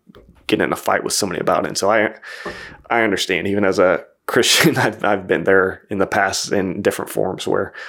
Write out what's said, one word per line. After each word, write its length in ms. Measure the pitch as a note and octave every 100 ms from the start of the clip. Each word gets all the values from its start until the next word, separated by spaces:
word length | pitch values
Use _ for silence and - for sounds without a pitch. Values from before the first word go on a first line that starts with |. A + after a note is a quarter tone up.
| _ - - - -
get 120 | G#2+
in 140 | D2+
a 40 | -
fight 260 | - G2
with 100 | -
somebody 260 | - G2+ E2
about 240 | E2+ F2
it. 60 | -
And 80 | -
so 120 | F#2+
I, 240 | A2 G#2+ - - - - - - - -
I 140 | A#2
understand, 440 | A2 F#2+ - F2+ G2
even 160 | G2+
as 160 | G2 F#2+
a 240 | F#2 E2 - _ -
Christian, 520 | B2+ A#2+ - E3 C3
<laughs> 0 |
I've, 240 | A#2 - G2+
I've 200 | G2+ F#2
been 200 | E2+ E2+
there 420 | F#2+ F#2 F#2+ -
in 100 | G2+
the 80 | F#2+
past 440 | G#2+ G2 - -
in 300 | G2+ F#2+ F2
different 280 | G2+ - -
forms 380 | - F#2+ - -
where 260 | F#2+ G2 -